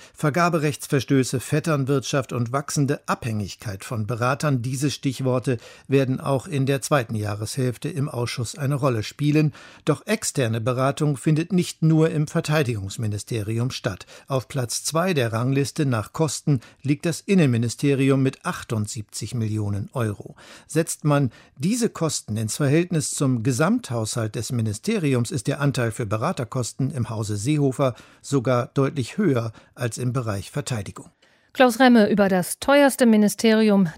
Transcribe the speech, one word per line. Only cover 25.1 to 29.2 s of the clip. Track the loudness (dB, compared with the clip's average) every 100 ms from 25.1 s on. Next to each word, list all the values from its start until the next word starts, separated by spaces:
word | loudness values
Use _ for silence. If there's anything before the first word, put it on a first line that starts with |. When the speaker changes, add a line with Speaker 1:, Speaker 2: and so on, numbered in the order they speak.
| 0 0
Speaker 1:
ist | -4 -4
der | 0
Anteil | 0 0 -2
für | -2 -4
Beraterkosten | -2 -2 -4 -4 -4 -6 -4 -4
im | -4 -6
Hause | -4 -4 -4
Seehofer | 0 2 2 2 0 -2 -12 _
sogar | -2 0 2 0 0
deutlich | 0 0 -2 -6
höher | -2